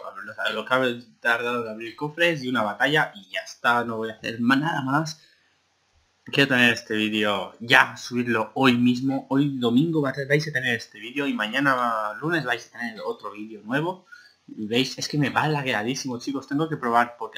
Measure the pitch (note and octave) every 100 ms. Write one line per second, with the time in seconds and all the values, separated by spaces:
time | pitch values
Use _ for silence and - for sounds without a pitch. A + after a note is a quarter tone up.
0 | G2 - G#2 G#2+ G2+ A2 G#2+ C3 C3 A#2+
1 | A#2+ _ A#2+ A#2 A#2+ A#2+ A2+ A2 A2+ -
2 | D3+ D3+ E3+ D#3+ B2+ B2+ G#2+ G#2 C3+ D3+
3 | D3 G#2 - F#2+ - - B2 A#2+ A#2+ A2+
4 | A2 A2 A2+ A#2 A#2 C3 D#3 E3 C3 C#3+
5 | D#3+ - _ _ _ _ _ _ _ _
6 | _ _ - - C#3 B2+ A#2+ A2 - G#2+
7 | G#2+ G#2+ G#2 G2 F2 - A#2+ B2+ B2+ A#2+
8 | - B2 A#2+ A2+ A2 - C3 A#2+ B2 B2
9 | C3+ C3+ - C3+ C#3+ C3+ A#2+ A#2+ E3 D#3+
10 | C#3 C3+ C3+ D3 D3+ C3+ B2+ A2+ - G#2+
11 | G#2+ C3+ C#3 A#2+ G#2+ B2 C#3+ B2+ A#2+ A2
12 | G#2+ A2 C#3+ F3 B2 A#2+ - A2+ A#2 G#2+
13 | - - G#2+ G#2 G#2+ G#2+ G#2 C3+ E3 F#3
14 | _ - - _ - - G#2+ A#2+ C3 -
15 | - D3+ C3 G2+ C#3+ D3+ C3 A2 G#2+ C3
16 | C3+ A#2+ - C#3 - C#3+ D#3+ D3+ B2 A#2
17 | A#2+ - G#2+